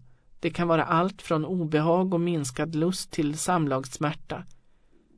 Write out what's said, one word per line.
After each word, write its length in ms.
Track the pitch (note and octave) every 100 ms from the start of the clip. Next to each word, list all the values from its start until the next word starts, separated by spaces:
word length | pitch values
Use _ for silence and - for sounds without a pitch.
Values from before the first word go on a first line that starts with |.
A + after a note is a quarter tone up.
| - - _ -
Det 100 | E3+
kan 180 | E3 F3
vara 160 | D#3+
allt 380 | D3+ E3 F#3 -
från 220 | - E3
obehag 720 | D#3 F3+ D#3 D3+ D#3+ F3 F#3
och 60 | F3
minskad 540 | F3 E3+ C#3 - F#3
lust 360 | D#3 E3+ F#3 -
till 280 | - D3 D#3
samlagssmärta. 1080 | - F3+ D3 C3 C3 - D3+ D#3 - C#3 - - _ _ _ _ _